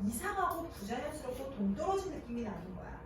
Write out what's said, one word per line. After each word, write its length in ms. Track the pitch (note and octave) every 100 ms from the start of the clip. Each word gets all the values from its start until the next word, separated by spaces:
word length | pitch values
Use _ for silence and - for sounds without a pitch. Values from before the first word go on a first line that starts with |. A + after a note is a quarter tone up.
이상하고 640 | G3+ A#3+ F#4+ G4+ F4+ E4+ -
부자연스럽고 840 | - G3+ B3+ D4 D#4+ B3 B3+ C4+ G#3
동떨어진 560 | G3 G3 F#4 G4 F#4
느낌이 320 | C#4 - A#3
나는 320 | A3 F3 F3 F3
거야. 240 | C#3+ -